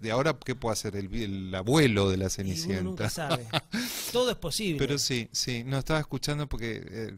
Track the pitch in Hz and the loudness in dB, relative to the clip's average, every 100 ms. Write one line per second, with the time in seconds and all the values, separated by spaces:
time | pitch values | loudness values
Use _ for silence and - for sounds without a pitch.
0 | 110 117 151 139 - 127 117 107 110 101 | 0 2 2 0 -4 -2 0 0 -2 -4
1 | 98 110 104 98 92 95 98 151 139 101 | -4 -4 -4 -4 -4 0 6 8 8 6
2 | 98 92 95 - 98 160 165 190 185 180 | 4 4 0 -2 -2 -2 -2 0 -2 -2
3 | 156 - 147 131 117 151 - 220 247 - | -2 -2 -2 -2 -2 -4 -4 -6 -4 -6
4 | - 240 247 202 160 - 208 147 135 143 | -2 0 0 0 -4 -2 0 0 0 2
5 | - 123 110 - - 120 123 135 123 156 | 0 0 -2 -2 -2 -2 -2 -2 0 0
6 | 147 135 - 147 143 - 117 107 85 101 | 0 -4 -2 -2 -4 -4 -4 -6 -8 -8
7 | 107 | -8